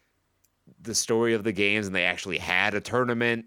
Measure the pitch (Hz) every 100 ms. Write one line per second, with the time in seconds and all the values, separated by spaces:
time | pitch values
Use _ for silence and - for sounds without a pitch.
0 | _ _ _ _ _ _ _ - 117 104
1 | - 113 117 110 110 95 101 107 98 92
2 | 87 87 98 85 90 90 101 101 - 123
3 | 123 117 120 117